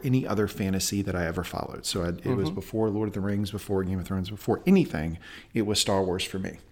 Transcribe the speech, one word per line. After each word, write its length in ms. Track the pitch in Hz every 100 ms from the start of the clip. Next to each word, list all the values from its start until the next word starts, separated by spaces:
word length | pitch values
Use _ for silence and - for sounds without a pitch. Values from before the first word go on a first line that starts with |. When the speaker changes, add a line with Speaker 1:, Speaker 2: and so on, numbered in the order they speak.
Speaker 1:
any 200 | 139 131
other 220 | - 101 104
fantasy 560 | - 98 95 - 101
that 140 | 98 90
I 100 | 85
ever 160 | 90
followed. 420 | 87 - - -
So 200 | - 98
I, 60 | 85
it 260 | 87 - 120
was 100 | 87
Speaker 2:
Mm-hmm. 40 |
Speaker 1:
before 340 | 98 - 110 110
Lord 200 | 101 107
of 60 |
the 60 | 98
Rings, 300 | 95 101 104
before 320 | 101 - 98
Game 160 | 90 92
of 80 | 85
Thrones, 240 | 95 92
before 320 | 104 - 104
anything, 540 | - 190 147 80 78 82 - - -
it 100 | 117
was 180 | 104 104
Star 240 | - 98
Wars 180 | 92 87
for 160 | - 95
me. 200 | 95 - -